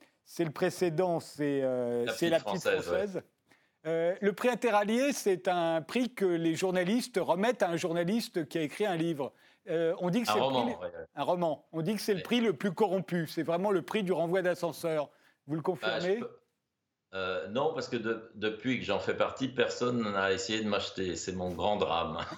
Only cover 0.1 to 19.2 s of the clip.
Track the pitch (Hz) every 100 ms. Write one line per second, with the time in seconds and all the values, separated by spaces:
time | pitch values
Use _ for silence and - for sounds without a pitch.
0.1 | _ - - 170 - 180 - 180 156 185
1.1 | 165 - - 147 139 131 127 120 120 120
2.1 | 110 170 165 104 101 - 95 123 175 208
3.1 | 180 - _ _ _ _ _ 156 165 170
4.1 | 190 202 196 247 240 240 208 208 226 277
5.1 | 262 - 185 190 180 165 165 156 240 247
6.1 | - 196 170 165 160 185 185 180 233 -
7.1 | - 139 170 214 254 190 170 170 170 170
8.1 | 226 - 185 156 165 151 - 208 170 165
9.1 | 151 127 - - _ - 165 165 175 180
10.1 | 185 233 107 131 131 120 - 90 85 80
11.1 | - 139 180 175 - - 160 165 214 -
12.1 | 196 - 240 233 180 202 170 214 190 175
13.1 | 180 156 - 160 170 196 190 - 214 185
14.1 | 170 165 185 180 170 170 - 165 156 139
15.1 | _ _ _ - 156 151 180 107 - 175
16.1 | 214 - - _ _ _ _ _ _ _
17.1 | 95 92 92 - 110 151 156 120 120 107
18.1 | 113 - 107 107 - 127 120 98 98 -
19.1 | -